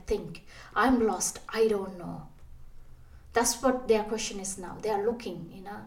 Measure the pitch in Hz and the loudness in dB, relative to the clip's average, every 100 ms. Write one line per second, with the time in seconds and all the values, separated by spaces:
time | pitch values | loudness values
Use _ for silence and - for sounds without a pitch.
0 | - 202 165 165 - - - 196 247 240 | -2 -2 -2 -12 -16 -20 -6 2 6 6
1 | 220 185 - - - 226 220 202 190 180 | 4 2 -2 -4 -4 2 4 4 -2 -8
2 | 175 160 - - - - - - - - | -10 -10 -12 -18 -18 -16 -14 -14 -16 -18
3 | - - - 233 247 - 262 254 - 220 | -20 -20 -2 2 2 4 4 4 4 4
4 | 208 220 - 202 190 190 180 - 208 208 | 4 -2 -4 -6 -8 -8 -10 -6 -2 2
5 | 240 233 - 170 165 190 190 208 | 2 0 -6 -8 -12 -12 -12 -12